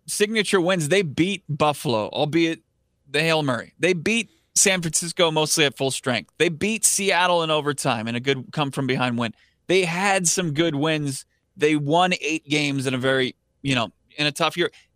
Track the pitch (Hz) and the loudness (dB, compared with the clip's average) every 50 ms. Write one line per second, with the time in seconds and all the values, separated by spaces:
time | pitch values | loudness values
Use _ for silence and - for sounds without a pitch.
0 | _ - - - 208 208 226 220 196 - 202 190 165 180 190 180 151 143 175 202 | _ -6 -2 -2 -2 0 0 -2 0 0 2 2 2 2 0 0 0 0 2 0
1 | 196 147 117 - 165 190 196 180 _ - 147 - 151 151 143 - - 147 117 107 | 0 0 0 0 0 0 -2 -4 _ -6 -2 0 0 0 0 0 -2 -2 -2 -2
2 | 104 - - 117 147 151 139 170 165 165 165 160 _ _ _ _ _ _ _ _ | -2 -2 -2 -2 -2 0 0 0 0 0 -2 -6 _ _ _ _ _ _ _ _
3 | _ 139 135 147 160 165 160 156 147 135 123 113 82 - _ - 147 180 185 165 | _ -4 -2 0 2 2 2 2 0 0 -2 -4 -6 -10 _ -2 0 0 0 0
4 | 143 202 226 233 208 - _ _ _ _ - - - 202 190 180 165 165 - - | 0 -2 0 -2 -2 -6 _ _ _ _ 0 0 2 2 2 0 -2 -4 -4 -4
5 | 175 170 - - 175 160 156 156 156 151 - 165 151 139 - - - 131 - - | -4 -4 0 2 2 2 2 2 0 2 2 2 2 2 0 0 -2 -2 -2 -2
6 | - 131 120 104 - - _ - 156 180 160 143 190 208 220 202 - - - - | -2 -2 -2 -2 -4 -4 _ 0 0 0 0 -2 -2 -2 0 0 0 0 0 0
7 | 196 190 180 170 180 180 175 170 165 160 156 151 143 147 139 - - 139 117 110 | 0 2 2 4 4 4 2 2 2 0 0 0 0 -2 -2 -2 0 -2 -2 -2
8 | 110 117 117 120 123 139 139 131 120 - - 156 147 139 - 147 135 127 131 - | -2 -4 -4 -2 0 0 0 -2 -4 -6 -4 -4 -4 -2 -2 -2 -2 -2 0 0
9 | 127 123 117 117 120 110 - _ _ _ _ _ _ - 175 190 185 170 165 180 | 0 -2 0 -2 -2 -4 -6 _ _ _ _ _ _ 2 2 2 2 0 -2 -2
10 | 196 208 190 190 180 - - 190 180 160 139 147 170 170 143 139 151 160 156 151 | 0 2 2 2 2 0 0 0 -2 0 0 0 0 0 0 0 0 0 0 -2
11 | 147 139 131 - - _ _ _ _ _ _ - 147 151 156 147 143 143 160 175 | -2 -4 -6 -8 -10 _ _ _ _ _ _ 0 0 2 2 2 0 2 2 4
12 | 185 180 180 - 156 147 160 160 - 143 147 151 147 143 139 139 127 135 131 127 | 4 2 0 -2 -4 -4 -4 -4 -4 -2 -2 0 0 0 -2 -2 -2 -2 -2 0
13 | 127 135 135 131 131 123 - _ _ _ _ _ - 139 135 123 110 90 - _ | 0 2 2 2 0 -2 -4 _ _ _ _ _ -4 -2 0 0 -2 -4 -8 _
14 | _ _ _ 147 147 147 143 - 165 156 - 170 151 135 - - _ _ _ | _ _ _ -4 -4 -4 -2 0 -2 0 0 0 -2 -2 -4 -10 _ _ _